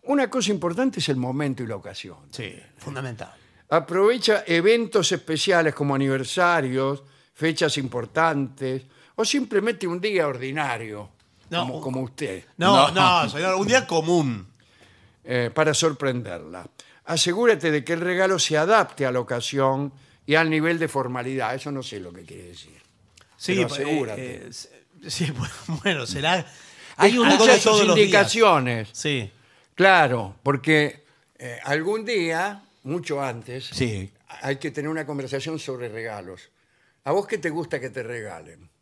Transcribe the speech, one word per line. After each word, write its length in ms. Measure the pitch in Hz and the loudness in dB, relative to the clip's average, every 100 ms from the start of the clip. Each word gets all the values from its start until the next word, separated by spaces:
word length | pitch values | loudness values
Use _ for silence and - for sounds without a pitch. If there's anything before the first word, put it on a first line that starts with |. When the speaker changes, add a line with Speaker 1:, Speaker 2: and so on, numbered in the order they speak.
Speaker 1:
una 260 | - 285 247 | 0 0 2
cosa 220 | 262 196 | 0 0
importante 480 | 196 170 170 262 - | 0 -2 0 -2 -2
es 100 | 147 | -2
el 80 | 135 | -2
momento 460 | 123 131 147 131 | -2 -2 -2 -4
y 40 | 117 | -6
la 80 | 101 | -8
ocasión. 420 | - - 98 82 - | -10 -14 -16 -18 -18
Speaker 2:
Sí, 240 | - 107 - - _ | -12 -12 -14 -20 _
fundamental. 560 | - 135 131 113 - - _ _ _ | -12 -10 -10 -10 -14 -18 _ _ _
Speaker 1:
Aprovecha 720 | 160 - 175 208 247 - 208 - | 0 0 2 2 2 2 0 2
eventos 640 | 170 185 233 214 208 170 | 2 4 2 2 0 0
especiales 600 | 185 - 156 - 175 156 | -2 -4 -2 2 2 2
como 220 | - 143 135 | 0 -2 0
aniversarios, 1080 | 135 131 127 - 175 170 131 127 135 143 - _ _ | 0 0 -2 2 2 2 0 0 -2 -4 -10 _ _
fechas 440 | _ 160 151 160 143 | _ -2 0 0 0
importantes 1040 | 127 120 110 160 165 143 135 - 131 131 135 _ _ - | -4 -6 -4 0 2 0 -4 -6 -6 -6 -10 _ _ -4
o 100 | 220 | -2
simplemente 600 | 285 - 208 214 220 185 | 0 0 0 0 -2 -4
un 120 | 175 | -4
día 280 | 202 196 151 | -2 0 0
ordinario, 840 | 123 131 147 143 117 113 104 101 _ _ _ _ | -2 -6 -4 -4 -4 -6 -12 -14 _ _ _ _
Speaker 2:
No, 120 | 170 | -6
Speaker 1:
como, 140 | 135 156 | -4 -6
Speaker 2:
un 60 | |
Speaker 1:
como 200 | 143 131 | -6 -6
usted. 440 | 127 - 131 92 - - | -6 -8 -8 -8 -14 0
Speaker 2:
No, 320 | 175 196 143 | 6 8 6
Speaker 3:
No. 320 | 180 185 180 | 6 6 6
Speaker 2:
no, 60 | 139 | 2
señor, 260 | 143 180 185 | -2 -2 0
un 120 | 208 | 2
día 180 | 254 - | 2 2
común. 640 | 165 160 175 139 113 95 _ _ _ _ _ _ _ - | 0 2 2 2 -4 -10 _ _ _ _ _ _ _ -4
Speaker 1:
Eh, 260 | 127 120 | -2 -2
para 200 | - 156 | 2 2
sorprenderla. 920 | 147 165 143 139 123 104 85 78 90 - _ - _ | 2 0 0 -4 -4 -8 -12 -12 -16 -18 _ -20 _
Asegúrate 680 | - 160 180 180 240 190 165 | -6 -2 0 4 4 4 2
de 140 | 151 | 0
que 80 | 120 | 0
el 60 | 165 | -2
regalo 400 | 170 180 190 185 | -2 0 2 2
se 180 | - 156 | 0 0
adapte 480 | 165 220 180 - 135 | 4 4 2 -2 -2
a 60 | |
la 80 | 127 | 0
ocasión 720 | 120 120 117 139 135 135 143 135 _ _ - | -2 -6 -4 0 2 2 -4 -8 _ _ 2
y 80 | 151 | 2
al 140 | 160 | 4
nivel 260 | 156 160 170 | 2 0 0
de 100 | 160 | -2
formalidad. 680 | 139 123 127 123 135 113 131 | -2 -4 -4 -6 -4 -4 -4
Eso 160 | 147 | -8
no 100 | 139 | -10
sé 180 | 123 104 | -10 -12
lo 140 | 90 | -14
que 80 | 90 | -16
quiere 260 | 82 87 90 | -20 -20 -18
decir. 280 | 87 - - _ _ _ _ _ _ | -20 -20 -20 _ _ _ _ _ _
Speaker 2:
Sí, 200 | - 190 | -2 0
Speaker 1:
Pero 120 | 165 | 0
Speaker 2:
pues, 100 | 135 | -2
eh, 40 | |
Speaker 1:
asegúrate. 520 | 143 156 117 104 127 - | -2 -2 -2 -6 -10 -14
Speaker 2:
eh, 120 | - | -16
s-, 200 | - - 139 _ _ - | -18 -20 -20 _ _ -10
sí, 260 | - 156 127 - - | -4 -4 -4 -8 -10
<laughs> 280 | - 160 | -8 -4
bueno, 220 | 202 156 120 | -2 -2 -4
será 400 | 139 151 180 - - - - - - | -4 0 0 -2 -16 -20 -20 -20 2
Speaker 3:
Hay 200 | 202 240 | 4 6
un 80 | 233 | 4
Speaker 2:
algo 180 | - 226 | 8 8
de 40 | |
Speaker 1:
Muchas 120 | 247 | 8
Speaker 2:
todos 240 | 226 214 196 | 6 4 6
los 80 | 180 | 6
días. 100 | 208 | 6
Speaker 1:
indicaciones. 840 | 208 202 226 214 160 123 117 107 | 6 4 4 6 6 2 -4 -6
Speaker 2:
Sí. 400 | - 151 135 101 _ _ _ _ | -6 -4 -4 -6 _ _ _ _
Speaker 1:
Claro, 640 | - 190 180 143 120 98 98 | 4 6 8 6 2 -4 -4
porque, 640 | 139 139 156 156 147 - _ _ _ _ | -2 0 2 2 2 -4 _ _ _ _
eh, 200 | 127 120 | -14 -12
algún 400 | 135 147 165 220 214 | -4 -4 -2 -6 -4
día, 580 | 220 165 165 190 202 _ _ | -2 -2 -2 -4 -8 _ _
mucho 380 | 131 170 - 143 | -8 -8 -6 -6
antes, 460 | 139 117 107 127 - | -4 -8 -12 -14 -12
Speaker 3:
Sí. 400 | - 127 101 98 _ _ - | -4 -4 -4 -10 _ _ -10
Speaker 1:
hay 160 | 135 135 | -6 -6
que 140 | 147 | -6
tener 180 | 120 147 | -8 -6
una 160 | 160 147 | -6 -8
conversación 520 | 143 131 135 139 160 | -8 -6 -8 -6 -8
sobre 300 | - 127 120 | -8 -10 -10
regalos. 600 | 110 113 104 90 90 - _ _ _ _ _ | -10 -10 -10 -14 -18 -20 _ _ _ _ _
¿A 80 | 135 | -2
vos 140 | 175 202 | -2 -2
qué 100 | 220 | -6
te 120 | 165 | -4
gusta 300 | 151 156 143 | -4 -6 -6
que 100 | 123 | -6
te 140 | 120 | -8
regalen? 640 | 113 120 104 85 80 82 87 _ | -8 -10 -10 -14 -18 -20 -20 _